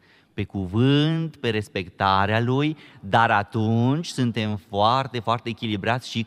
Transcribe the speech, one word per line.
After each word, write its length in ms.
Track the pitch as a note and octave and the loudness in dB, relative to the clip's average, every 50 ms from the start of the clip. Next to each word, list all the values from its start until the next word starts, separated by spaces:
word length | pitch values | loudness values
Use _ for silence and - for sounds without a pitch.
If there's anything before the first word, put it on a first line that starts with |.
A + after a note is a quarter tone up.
| _ _ _ _ _ _ - | _ _ _ _ _ _ -10
pe 100 | - G2+ | -10 -8
cuvânt, 920 | - - G2+ F#2+ F2 F#2 A2+ B2+ C3+ C#3+ D3 D3 D#3+ D#3+ E3 E3 D#3 - | -6 -6 -6 -6 -2 0 2 2 4 4 4 2 2 0 -2 -4 -6 -8
pe 140 | - - A#2+ | -6 -6 -4
respectarea 920 | G#2+ G#2+ G#2 - - G2+ F2+ F#2 - - G2+ F#2+ F#2+ F#2+ G2+ G2+ G#2+ A2+ | -2 -2 -4 -4 -6 -8 -8 -8 -6 -2 0 2 2 2 2 2 0 0
lui, 360 | A#2+ A#2+ B2+ C#3 D3 D#3 D#3 - - - - - | 0 0 0 0 0 -2 -4 -6 -12 -20 -20 -16
dar 320 | - G2 G2 A#2 A2+ A2+ | -8 0 2 4 4 4
atunci 760 | A2+ G#2 G2+ - - A2+ A2 A2 A2+ A#2 A#2+ B2+ C#3 D#3+ F3 | 4 2 0 -2 -2 -2 0 2 2 2 2 2 0 0 -4
suntem 560 | - - - B2+ A#2+ G#2 A#2+ A2 G#2+ G#2+ G2+ - - | -6 -4 -2 -2 -2 0 -2 -2 -4 -4 -6 -8 -6
foarte, 500 | G2+ G2+ G#2 A2 B2 C3+ C3+ B2 - A#2+ | -2 2 2 4 4 2 -2 -4 -6 -6
foarte 300 | G#2+ A#2 A#2 A#2+ - A#2+ | -2 -2 -2 -2 -2 -8
echilibrați 600 | A2 - A#2+ A2+ G#2+ G2 F2+ A2 A#2 C3 - - | -8 -6 -4 -4 -4 -2 0 -2 -2 -2 -4 -6
și 160 | - A#2 A2 | -6 -6 -6